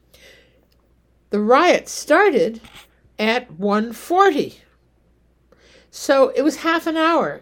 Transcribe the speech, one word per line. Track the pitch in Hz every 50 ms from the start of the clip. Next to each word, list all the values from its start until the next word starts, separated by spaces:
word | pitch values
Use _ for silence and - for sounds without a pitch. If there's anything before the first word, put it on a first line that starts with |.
| _ _ _ _ - - - _ _ _ _ _ _ _ _ _ _ _ _ _ _ _ _ _ _ _
The | - 208
riot | 208 214 254 285 339 359 254 - - -
started | - - - - 294 349 415 403 302 214 165 214 226 226 - - - - - _ _ _ _ _ _ -
at | 214 220 226 247 247 -
one | 151 160 196 202 202 214 220 233 226
forty. | - - - 339 370 403 392 302 277 156 - - - _ _ _ _ _ _ _ _ _ _ _ _ _ _ _ _ _ _ _ _ _ _ _ _ _ _
So | - - - - 277 269 269 262
it | - - 269
was | 311 - -
half | - 330 330 330 330 330
an | 311 320
hour | 320 330 339 302 202 151 143 -